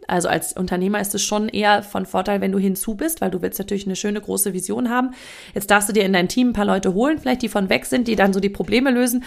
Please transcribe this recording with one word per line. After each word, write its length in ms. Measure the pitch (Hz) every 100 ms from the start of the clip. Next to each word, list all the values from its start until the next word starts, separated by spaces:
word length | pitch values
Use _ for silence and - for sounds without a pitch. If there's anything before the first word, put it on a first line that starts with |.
| -
Also 220 | 180 -
als 240 | 165 -
Unternehmer 480 | - 185 180 190 208
ist 120 | 202
es 80 | 202
schon 280 | - 214 214
eher 340 | 196 208 208
von 220 | 202 196 185
Vorteil, 340 | 190 196 202
wenn 140 | 196
du 60 | 196
hinzu 360 | 196 185 - 202
bist, 240 | 320 320
weil 100 | 190
du 120 | 180
willst 180 | 180 -
natürlich 260 | 196 202 202
eine 120 | 185
schöne 240 | 208 208
große 320 | 208 196 202
Vision 360 | 185 190 214 240
haben. 220 | 247 262 254 - - -
Jetzt 160 | 202 202
darfst 200 | 196 -
du 40 |
dir 120 | 214 190
in 80 |
dein 160 | 190 180
Team 200 | - 247
ein 40 |
paar 100 | 208
Leute 300 | 202 190 190
holen, 260 | 185 269 311
vielleicht 220 | 254 247
die 80 | 220
von 180 | 208 190
weg 180 | 220 -
sind, 220 | 254 233
die 80 | 202
dann 160 | 196
so 80 | 196
die 80 | 202
Probleme 420 | 202 185 220 269
lösen. 360 | 240 247 247